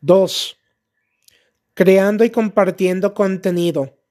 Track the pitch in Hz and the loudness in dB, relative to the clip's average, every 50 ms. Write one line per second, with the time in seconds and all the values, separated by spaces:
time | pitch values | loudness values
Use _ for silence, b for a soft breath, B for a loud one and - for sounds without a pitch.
0 | - 139 175 190 190 170 - - - - - _ _ _ _ _ _ _ _ _ | 2 4 2 2 2 0 -4 -8 -10 -10 -12 _ _ _ _ _ _ _ _ _
1 | _ _ _ _ _ _ _ _ _ _ _ _ _ _ _ - 190 175 190 190 | _ _ _ _ _ _ _ _ _ _ _ _ _ _ _ 0 2 4 4 4
2 | 190 202 208 214 226 233 226 240 220 214 190 - 202 185 180 - 190 180 180 185 | 4 2 0 0 0 0 0 -2 -4 -2 0 0 0 0 0 -2 -2 -2 -2 -2
3 | 185 202 202 - 208 196 190 180 185 190 180 175 175 170 160 156 135 127 _ _ | -4 -4 -2 -2 -2 -2 -2 -4 -4 -4 -2 -2 -2 -2 -2 -4 -6 -8 _ _
4 | _ _ | _ _